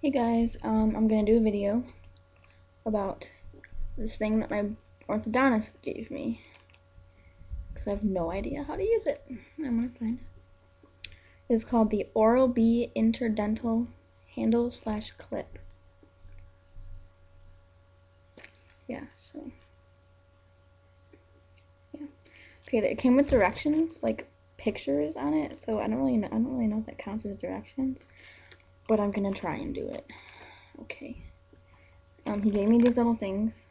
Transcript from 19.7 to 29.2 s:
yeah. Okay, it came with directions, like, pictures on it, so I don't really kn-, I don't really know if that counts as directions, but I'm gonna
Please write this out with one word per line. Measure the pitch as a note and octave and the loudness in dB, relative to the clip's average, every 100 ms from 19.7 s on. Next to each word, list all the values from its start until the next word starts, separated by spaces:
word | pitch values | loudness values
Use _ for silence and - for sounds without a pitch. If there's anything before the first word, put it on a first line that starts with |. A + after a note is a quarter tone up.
| - - _ _ _ _ _ _ _ - - _ _ _ - _ - _ - _ _ _ | -20 -20 _ _ _ _ _ _ _ -20 -20 _ _ _ -20 _ -20 _ -20 _ _ _
yeah. | - D4 - - - - - - | -16 -16 -18 -20 -20 -20 -20 -2
Okay, | A#3 | 0
it | G#3 - | 0 2
came | B3+ B3+ | 4 4
with | C#4 | 6
directions, | B3+ F#3 - D4 D4+ E4 - | 4 4 2 0 2 0 0
like, | A3+ A3 - _ _ - | -4 -4 -8 _ _ -4
pictures | - - - C#4+ D4 D#4 | -4 -4 -2 0 -2 -2
on | C#4 | 0
it, | D#4 D4 - | 0 0 -8
so | - G#3+ | -4 -2
I | G#3+ | -2
don't | A#3 | 0
really | C4+ A#3+ | 2 2
kn-, | G3+ | 2
I | A3+ | 0
don't | B3 | 0
really | B3+ A3 | 0 0
know | G#3+ | 0
if | A3 | -4
that | - | -10
counts | - G#3+ | -8 -6
as | G#3+ G3 | -6 -8
directions, | F#3 F#3+ G#3 - C4 B3+ - - - - - - - - - | -6 -8 -8 -4 -4 -4 -14 -20 -20 -20 -20 -20 -20 -20 0
but | A3 | 2
I'm | G3+ | 2
gonna | G3+ | 0